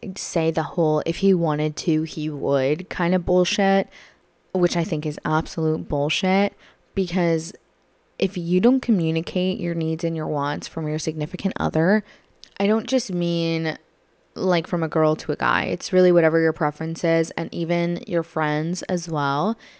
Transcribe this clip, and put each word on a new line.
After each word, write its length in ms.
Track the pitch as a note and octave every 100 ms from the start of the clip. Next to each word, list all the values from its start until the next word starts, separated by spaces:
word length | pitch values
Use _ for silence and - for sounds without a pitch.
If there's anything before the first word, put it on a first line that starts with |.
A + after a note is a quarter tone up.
| - -
say 320 | - E3+ D#3+
the 140 | D#3+
whole, 400 | D3+ - D#3 D3+ -
"If 120 | -
he 180 | G3 F3+
wanted 400 | E3 D3+ D3+ D3+
to, 240 | - D#3
he 300 | D#3+ - D3+
would" 580 | D3 B2+ C#3 C3 D#3 F3+
kind 240 | - F3
of 140 | F#3 F3
bullshit, 600 | F3+ F3+ - G3 G3 - - - _ _ _ _
which 220 | F#3 F3 E3+
I 80 |
think 220 | D#3+ D3+ D3+
is 140 | D3
absolute 640 | E3 D#3 D#3 - D#3+ D#3+ E3+
bullshit, 640 | C#3+ C#3+ - F#3 F#3+ G3+ - - _ _ -
because 580 | F3+ F3+ F3 E3 D#3+ - _ _ _ _ _ -
if 180 | F#3+ F#3
you 240 | E3+ F3+
don't 220 | A3+ C4
communicate 800 | - G3+ D#3+ E3 E3+ F#3 F#3 -
your 160 | F3 E3
needs 280 | D#3+ D#3+
and 120 | E3 E3
your 100 | D#3
wants 420 | D3 C#3+ D3+ -
from 200 | - D3+
your 100 | D#3
significant 560 | - D#3 D3+ - F#3+ -
other, 440 | D#3 D#3 E3+ G#3+ - - _ _ - -
I 60 | G3+
don't 200 | A3 A3
just 220 | B3+ A#3+
mean, 680 | F3 E3+ E3+ E3 E3 D#3+ - _ _ _ _ _ -
like, 320 | F3+ E3+ E3
from 160 | E3+
a 60 | D#3+
girl 260 | D#3+ D#3 D#3
to 160 | -
a 60 | D3
guy. 260 | B2 -
It's 300 | - F3+ -
really 180 | F#3 F3+
whatever 300 | F3 D#3+ E3
your 100 | D#3+
preference 540 | D#3 D3+ - D#3+ E3 E3
is, 260 | E3 D#3+ -
and 100 | E3
even 500 | E3+ E3 E3+ E3+ F3 -
your 160 | E3+
friends 600 | E3 E3 D3+ D3+ D#3+ F3
as 240 | - F3+ E3
well. 500 | D#3 C#3+ C#3+ F#3 A3+ -